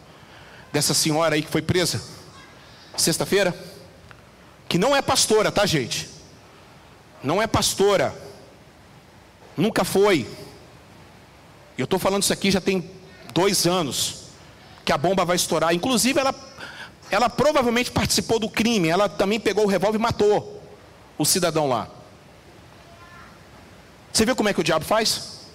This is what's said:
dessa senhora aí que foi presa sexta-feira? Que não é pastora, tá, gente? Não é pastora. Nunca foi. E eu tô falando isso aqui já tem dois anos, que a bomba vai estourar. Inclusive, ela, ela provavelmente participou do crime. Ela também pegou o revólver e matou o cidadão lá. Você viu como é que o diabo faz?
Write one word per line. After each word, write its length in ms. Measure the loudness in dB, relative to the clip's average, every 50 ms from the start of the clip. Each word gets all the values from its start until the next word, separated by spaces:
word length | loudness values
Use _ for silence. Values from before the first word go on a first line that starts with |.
| -20 -20 -20 -20 -20 -20 -20 -20 -20 -20 -20 -20 -20 -6 -4
dessa 200 | -2 -2 0 0
senhora 440 | 0 0 0 0 2 2 2 2
aí 60 | 0 -2
que 80 | -2
foi 120 | -4 -4 -2
presa 400 | 0 0 0 0 0 -2 -6 -8 -10 -16 -20 -20 -20 -20 -20 -20 -20 -20 -20 -20 -20 -20 -20 -20 -16 -6
sexta-feira? 580 | -2 0 0 0 0 -2 0 2 2 2 2 0 -4 -10 -18 -18 -20 -20 -20 -20 -20 -20 -20 -20 -20 -20 -20 -20 -20 -20 -20 -20 -20 -10 -4
Que 80 | -2
não 180 | 0 2 2 2
é 60 | 2
pastora, 520 | 2 0 0 0 2 4 4 4 4 4 2
tá, 120 | 2 0
gente? 440 | 2 2 0 -2 -2 -6 -8 -8 -10 -16 -20 -20 -20 -20 -20 -20 -20 -20 -20 -20 -20 -20 -20 -20 -20 -20 -20 -20 -20 -20 -10 -4
Não 180 | -2 0 0
é 60 | 0
pastora. 680 | 0 0 -2 -2 -2 0 2 4 4 4 4 2 0 -2 -6 -14 -18 -20 -20 -20 -20 -20 -20 -20 -20 -20 -20 -20 -20 -20 -20 -20 -20 -20 -20 -20 -20 -20 -20 -20 -14 -4
Nunca 280 | -2 -2 0 0 0 -2
foi. 440 | 0 2 4 4 4 4 2 0 -4 -10 -16 -18 -20 -20 -20 -20 -20 -20 -20 -20 -20 -20 -20 -20 -20 -20 -20 -20 -20 -20 -20 -20 -20 -20 -20 -20 -18 -8
E 40 | -8
eu 60 | -4
tô 120 | -2 -2 0
falando 240 | 0 0 0 0 0
isso 100 | 0 -2
aqui 180 | 0 2 2
já 100 | 2 2
tem 300 | 2 0 -2 -2 -4 -6 -14 -20 -20 -20 -20 -20 -20 -6 -2
dois 340 | 0 2 2 2 2 0
anos, 580 | 2 2 0 0 -2 -4 -4 -6 -6 -8 -10 -16 -20 -20 -20 -20 -20 -20 -20 -20 -20 -20 -10 -2
que 80 | -2 0
a 60 | 2
bomba 260 | 2 2 2 2 2
vai 120 | 2 0
estourar. 380 | 0 0 0 0 0 2 2 2
Inclusive, 440 | 2 0 0 0 2 2 2 2 2
ela, 160 | 2 0 -2 -4 -10 -18 -18 -16 -16 -16 -16 -16 -18 -20 -20 -20 -8 -2
ela 180 | 0 2 2 2
provavelmente 640 | 0 2 2 4 4 4 2 2 0 0 -2 -2
participou 480 | -2 -2 -2 0 0 -2 0 0 -2 -2
do 100 | -2 -2
crime. 400 | -2 0 0 0 2 2 2 2
Ela 200 | 2 2 0 0
também 300 | 0 -2 0 0 0 0
pegou 260 | 0 0 2 2 2
o 40 | 2
revólver 300 | 2 2 2 0 0 0
e 40 | 0
matou 600 | -2 0 2 2 4 4 2 0 -4 -12 -18 -18 -20 -20 -20 -20 -20 -20 -20 -20 -20 -8 -4
o 60 | -2
cidadão 440 | 0 0 0 0 0 0 0 0 0
lá. 200 | 0 -2 -4 -6 -12 -18 -20 -20 -20 -20 -20 -20 -20 -20 -20 -20 -20 -20 -20 -20 -20 -20 -20 -20 -20 -20 -20 -20 -20 -20 -20 -20 -20 -20 -20 -20 -20 -20 -20 -20 -20 -20 -20 -20 -20 -20 -20 -6 0
Você 120 | 0 2
viu 100 | 2 2
como 140 | 0 0 0
é 60 | 0
que 60 | 0
o 40 | 0
diabo 200 | 0 0 -2 0
faz? 560 | 0 0 0 2 0 -2 -4 -8 -12 -16 -18 -20 -20 -20